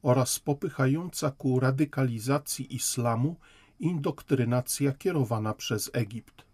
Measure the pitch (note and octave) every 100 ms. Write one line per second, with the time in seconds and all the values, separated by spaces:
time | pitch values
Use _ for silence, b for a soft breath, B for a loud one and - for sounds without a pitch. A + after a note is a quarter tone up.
0 | B2 B2+ B2 - - C#3+ E3 - C3 D3
1 | F3 - D3 - C3+ B2+ C3 C3+ D3 -
2 | C3 A2+ A2+ C#3+ C#3 - B2 A#2+ - -
3 | A#2+ A#2 C3+ E3+ b b b b E3 F3
4 | D#3 C#3+ - C3 A#2 B2 B2 - C#3 C3+
5 | F#3+ D#3+ A#2 A2+ G#2+ G#2+ - A2 - A#2+
6 | G#2 A2+ - - -